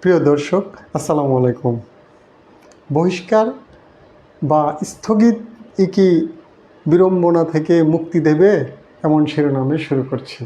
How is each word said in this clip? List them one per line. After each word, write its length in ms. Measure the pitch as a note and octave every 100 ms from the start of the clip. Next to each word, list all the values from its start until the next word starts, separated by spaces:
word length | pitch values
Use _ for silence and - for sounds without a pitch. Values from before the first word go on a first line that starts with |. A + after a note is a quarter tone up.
প্রিয় 160 | F3+ F3
দর্শক, 440 | C#3 D3 - F3+ G3 - -
আসসালামু 400 | D3+ - D3+ C#3 C3
আলাইকুম। 380 | B2+ A#2+ B2+ A#2 G#2 _ _ _ _ _ _ - _ - _
বহিষ্কার 520 | C#3+ F3 F#3 - A3 A3 C4 - - _ _ - _ _ _
বা 200 | C#3+ D3+ D3 -
স্থগিত 540 | - - - A3 A#3 A3+ - - - -
ই 20 | F#3
কি 200 | G3 F#3+ E3 D#3+ - - _ _ _ -
বিড়ম্বনা 580 | E3+ F#3 F#3 F3 E3+ E3
থেকে 220 | D#3 D#3 E3+
মুক্তি 360 | D#3 E3 D#3+ F3
দেবে, 320 | D3+ D3+ F#3+ F#3+ C3 - - -
এমন 180 | D#3+ D3+ D3
শিরোনামে 520 | - D3 C#3 C3 D3+
শুরু 260 | - C3+
করছি। 380 | C3 B2+ - -